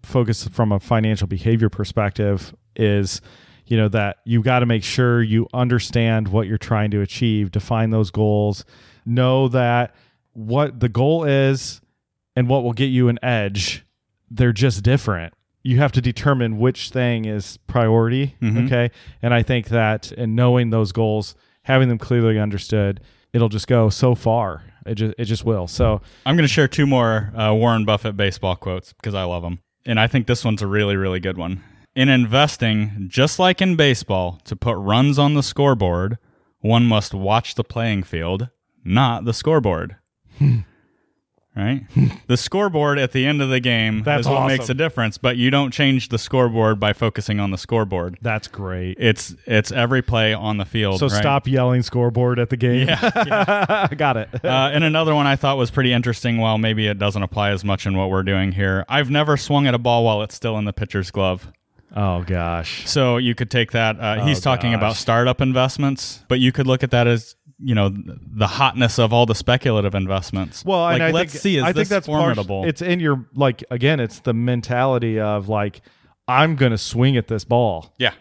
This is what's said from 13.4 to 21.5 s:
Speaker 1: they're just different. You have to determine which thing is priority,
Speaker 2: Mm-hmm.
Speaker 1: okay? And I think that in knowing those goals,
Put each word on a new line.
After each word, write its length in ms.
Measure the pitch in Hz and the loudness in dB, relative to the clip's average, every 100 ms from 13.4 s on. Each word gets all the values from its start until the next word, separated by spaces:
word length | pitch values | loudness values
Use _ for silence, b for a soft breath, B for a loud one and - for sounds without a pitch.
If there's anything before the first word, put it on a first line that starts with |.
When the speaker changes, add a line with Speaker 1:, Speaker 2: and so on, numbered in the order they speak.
| 101 101 90 - _ _ _ _ _ | -2 -4 -6 -8 _ _ _ _ _
Speaker 1:
they're 220 | 113 123 | 2 2
just 320 | 104 131 95 | 4 0 2
different. 500 | 101 135 - 92 82 _ _ _ | 2 2 0 -4 -6 _ _ _
You 140 | 131 123 | 0 2
have 160 | 143 | 4
to 80 | - | 2
determine 560 | 123 113 147 135 117 107 | -2 0 0 2 0 2
which 300 | 123 127 - | 0 0 -6
thing 340 | 127 123 117 | -2 0 -2
is 320 | 110 107 98 - - | -4 -6 -8 -14 -4
priority, 680 | 120 113 113 113 127 139 - | 0 4 4 4 0 -2 -2
Speaker 2:
Mm-hmm. 240 | 117 113 123 | -2 0 2
Speaker 1:
okay? 260 | 127 120 B B B | 2 0 B B B
And 120 | 120 | 0
I 80 | 120 | 2
think 280 | 113 123 107 | 2 0 0
that 420 | 117 110 110 - | 0 2 0 -6
in 240 | - 117 110 | -8 -4 2
knowing 340 | 123 123 117 | 4 4 2
those 200 | 113 104 | 0 0
goals, 420 | 90 110 107 104 - _ | 0 0 0 -4 -12 _